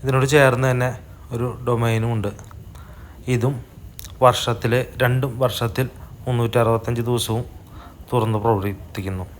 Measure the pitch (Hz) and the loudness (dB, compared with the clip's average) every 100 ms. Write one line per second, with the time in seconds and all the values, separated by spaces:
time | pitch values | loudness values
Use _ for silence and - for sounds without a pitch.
0 | 131 131 135 147 135 123 131 123 123 117 | 2 2 6 6 6 6 2 2 0 -4
1 | - - - 120 123 110 123 117 117 113 | -14 -20 -10 -4 -4 -4 -2 2 2 2
2 | 113 113 101 - - - - - - - | 0 0 -2 -6 -18 -18 -18 -18 -18 -18
3 | - - - 123 123 131 - - - - | -18 -12 -2 2 2 -2 -8 -18 -18 -16
4 | - - 127 120 - 117 117 120 123 - | -16 4 4 6 -2 0 2 2 0 0
5 | 127 127 135 117 127 - 113 110 127 - | 2 2 0 0 0 0 -2 0 -4 -6
6 | - - - 120 117 120 113 113 117 117 | -18 -10 -2 0 2 4 4 2 0 -2
7 | 113 120 113 113 - - - - - - | 0 0 0 -2 -4 -14 -18 -18 -18 -18
8 | - 123 110 107 113 104 98 98 - - | -2 0 2 2 2 2 0 -6 -10 -8
9 | 95 95 92 | -6 -6 -8